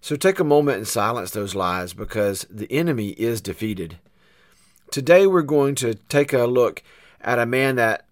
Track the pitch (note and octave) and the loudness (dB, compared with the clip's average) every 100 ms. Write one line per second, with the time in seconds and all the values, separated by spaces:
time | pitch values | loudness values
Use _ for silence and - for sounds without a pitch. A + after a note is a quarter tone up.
0 | - D3 F#3+ F#3+ D#3+ C#3+ D3 A2 G#2 - | -6 0 0 0 2 4 4 -2 -4 -2
1 | G#2 A#2+ F#2 G#2+ G2+ F#2+ F2+ F2+ F2+ F#2+ | -2 -2 -6 -6 -6 -2 -2 -2 -6 -10
2 | G#2 A2 G#2 G2 - G#2+ G#2 C3+ E3+ C3 | -8 -2 -2 -2 -10 -12 -4 -2 0 -2
3 | G#2 - A2+ A#2 F#2 F2+ A2 G2 E2 E2+ | -4 -4 -4 -4 -6 -8 -6 -6 -8 -12
4 | _ _ _ _ _ _ _ _ _ - | _ _ _ _ _ _ _ _ _ -8
5 | C3 F3 G3 F#3 D3 D3 C#3 C3+ B2 A2 | 4 6 6 2 2 2 2 0 -4 -4
6 | _ C#3+ C#3+ C3+ A#2+ B2+ A#2 - _ - | _ 0 2 2 2 2 2 0 _ -20
7 | _ _ - A#2+ A#2+ B2+ C3+ C3 A2+ G#2+ | _ _ -4 -2 0 0 0 2 0 0
8 | _ | _